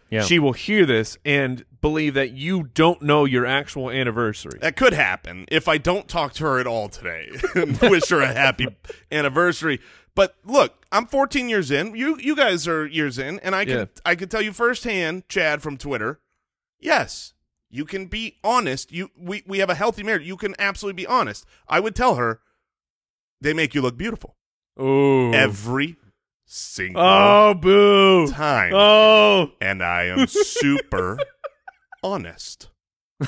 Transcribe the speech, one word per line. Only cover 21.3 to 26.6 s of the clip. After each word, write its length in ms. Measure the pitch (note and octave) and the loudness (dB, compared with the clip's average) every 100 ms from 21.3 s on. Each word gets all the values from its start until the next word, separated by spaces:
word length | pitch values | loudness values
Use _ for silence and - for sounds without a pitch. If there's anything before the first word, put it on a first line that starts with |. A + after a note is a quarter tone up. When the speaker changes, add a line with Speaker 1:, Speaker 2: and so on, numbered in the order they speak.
| G#2 - _ - | -6 -16 _ -2
Speaker 3:
I 120 | E3 | -2
would 140 | G#3 | 0
tell 200 | F#3 B3+ | 0 0
her, 260 | D3 A#2+ A2+ _ _ _ _ _ _ _ _ _ _ | 2 0 -4 _ _ _ _ _ _ _ _ _ _
"They 120 | C#3+ | -4
make 220 | D#3 D#3 | -2 -2
you 80 | D3 | -2
look 140 | B2+ A#2+ | -2 -4
beautiful." 380 | G#3 A3+ - _ _ _ _ - | -6 -8 -12 _ _ _ _ -6
Speaker 2:
Ooh. 520 | C3+ C3+ C#3 C3+ B2 | 0 4 4 4 4
Speaker 3:
Every 640 | C3 C3 G2+ G#2+ C3 D3 E3 _ _ _ _ _ | 2 2 -2 -6 -4 -4 -8 _ _ _ _ _
single 560 | - | -14